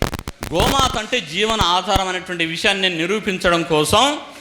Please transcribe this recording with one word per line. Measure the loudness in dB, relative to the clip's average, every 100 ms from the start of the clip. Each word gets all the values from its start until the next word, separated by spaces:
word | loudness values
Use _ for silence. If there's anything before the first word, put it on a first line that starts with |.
| -6 -6 -8 -10 -4
గోమాత | 0 2 4 2 0
అంటే | -4 -4
జీవన | -4 -2 0 2
ఆధారం | 2 2 2 0 0
అనేటువంటి | -4 -6 -4 -4
విషయాన్ని | 0 0 2 0
నేను | 0
నిరూపించడం | -2 -2 -2 0 2 2
కోసం | 2 2 4 4 4 0 -8 -18